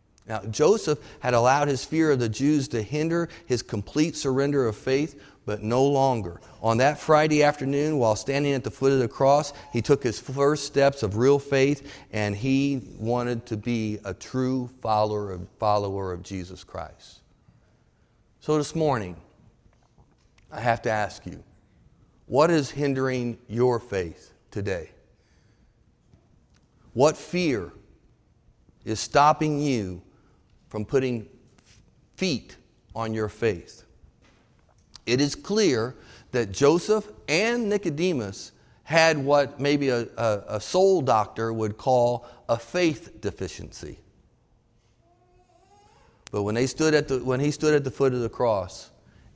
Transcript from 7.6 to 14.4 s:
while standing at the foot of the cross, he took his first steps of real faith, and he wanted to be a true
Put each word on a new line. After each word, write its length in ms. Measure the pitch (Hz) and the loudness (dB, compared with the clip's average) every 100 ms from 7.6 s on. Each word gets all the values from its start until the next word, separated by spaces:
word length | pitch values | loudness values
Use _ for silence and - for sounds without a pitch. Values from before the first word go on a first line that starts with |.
| 135 143 151 147 | -2 -2 0 2
while 160 | 113 | 2
standing 380 | 107 - 139 143 | 0 -2 -2 0
at 100 | 135 | -2
the 80 | 110 | -4
foot 220 | - 135 | 0 2
of 80 | 135 | 4
the 80 | 117 | 0
cross, 440 | - 135 147 151 - - | 2 4 4 0 -8 -6
he 100 | 120 | -2
took 200 | 110 135 | 2 2
his 180 | 123 104 | 2 -4
first 440 | - 135 143 151 | -6 2 2 2
steps 380 | - 139 139 135 | 0 2 2 2
of 140 | 101 104 | -2 2
real 220 | 131 143 | 4 4
faith, 520 | - 139 139 147 - - - | 2 2 4 2 -6 -20 -8
and 240 | 107 104 101 | -4 -2 -2
he 440 | 131 135 139 135 - 92 | 0 0 0 -2 -8 -8
wanted 460 | 110 120 120 117 - | -4 -2 -2 -4 -6
to 100 | 107 | -6
be 420 | 120 117 110 104 | -4 -4 -4 -6
a 100 | 98 | -8
true 560 | 92 - 127 | -10 -6 -2